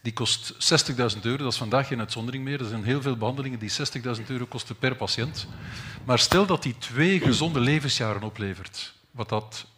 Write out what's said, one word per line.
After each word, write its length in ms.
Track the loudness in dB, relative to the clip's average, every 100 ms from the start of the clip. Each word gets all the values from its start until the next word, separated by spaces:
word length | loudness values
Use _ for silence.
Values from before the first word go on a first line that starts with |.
die 120 | -4
kost 400 | -2 0 0 -4 -2
zestigduizend 680 | 4 4 4 0 0 0 -2
euro, 180 | 0
dat 80 | -2
is 60 | -2
vandaag 300 | 2 2 2
geen 120 | -4
uitzondering 440 | -4 -4 -4 -6
meer. 160 | -6 -4
Er 60 | -4
zijn 160 | -2
heel 180 | 0 0
veel 160 | 0 0
behandelingen 420 | -2 -2 -6 -6
die 100 | -4
zestigduizend 600 | -4 -4 -4 -4 -6 -4
euro 160 | -6 -6
kosten 320 | -8 -8 0
per 180 | 0 0
patiënt. 520 | -2 0 -2 -4 -10 -12 -12 -10 -10 -10
Maar 160 | 2 4
stel 260 | 6 6 6
dat 180 | 2
die 120 | 0 -6
twee 420 | -4 4 4 6
gezonde 400 | 4 4 4 4
levensjaren 640 | 4 4 2 0 0 -2
oplevert, 680 | -4 -4 -4 -4 -10 -12 -14 -16 _
wat 180 | -10 -2
dat 360 | -2 -4 -14 -16